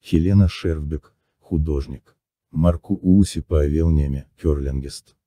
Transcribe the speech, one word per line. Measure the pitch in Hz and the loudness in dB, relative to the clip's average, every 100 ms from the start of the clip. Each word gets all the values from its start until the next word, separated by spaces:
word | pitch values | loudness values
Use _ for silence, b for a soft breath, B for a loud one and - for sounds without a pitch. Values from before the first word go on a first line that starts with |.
Хелена | - 85 85 98 90 | 0 0 4 4 2
Шервбек, | - 92 80 73 76 _ _ _ _ | 0 -6 -6 -6 -10 _ _ _ _
художник. | _ 85 78 71 69 65 _ _ _ _ _ | _ -4 -2 -4 -6 -14 _ _ _ _ _
Марку | 78 85 82 - 98 | 0 0 0 -4 -4
Ууси | 92 95 95 87 | 2 4 4 -2
по | - 80 | -2 0
Авелнеме, | 73 76 82 76 71 69 - _ | 0 0 2 2 0 -4 -10 _
кёрлингист. | 82 73 67 67 69 - _ _ | -2 -2 -4 -6 -8 -16 _ _